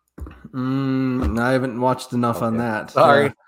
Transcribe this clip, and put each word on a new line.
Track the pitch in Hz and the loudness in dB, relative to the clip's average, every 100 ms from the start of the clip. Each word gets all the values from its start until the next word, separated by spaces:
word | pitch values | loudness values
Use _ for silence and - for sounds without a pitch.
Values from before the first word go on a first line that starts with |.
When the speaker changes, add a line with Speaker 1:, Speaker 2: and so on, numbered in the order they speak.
| _ - 80 - - | _ -18 -18 -18 -14
Speaker 1:
Mm, | 131 127 135 135 131 131 127 127 113 | -8 -4 -2 -2 0 0 0 -2 0
I | 123 | 2
haven't | 131 131 117 | 0 0 0
watched | 127 127 - | 0 0 -4
enough | 123 120 117 | -2 0 0
on | 117 113 | -2 -2
Speaker 2:
Okay. | |
Speaker 1:
that. | 120 107 - | -2 -4 -2
Speaker 2:
Sorry. | - 156 143 143 | 4 6 6 2
Speaker 1:
Yeah. | - | -4